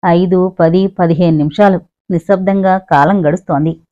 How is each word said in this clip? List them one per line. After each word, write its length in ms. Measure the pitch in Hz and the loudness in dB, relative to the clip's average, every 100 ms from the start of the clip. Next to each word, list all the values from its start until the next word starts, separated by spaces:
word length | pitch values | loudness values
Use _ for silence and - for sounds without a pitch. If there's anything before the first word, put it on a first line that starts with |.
| 185 | 0
ఐదు, 500 | 170 180 185 185 185 | 0 0 0 -2 0
పది, 280 | 165 175 190 | 0 0 -2
పదిహేను 500 | 190 170 165 175 160 | -2 -2 0 0 0
నిమిషాలు 420 | 151 156 208 185 - _ _ | -2 0 0 0 -6 _ _
నిశ్శబ్దంగా 680 | 175 - 196 190 196 190 185 | -6 -2 -2 0 -2 0 -2
కాలం 480 | 190 147 147 202 156 | 0 0 2 2 0
గడుస్తోంది. 560 | 175 - 151 156 165 _ | -2 -4 -2 -2 -6 _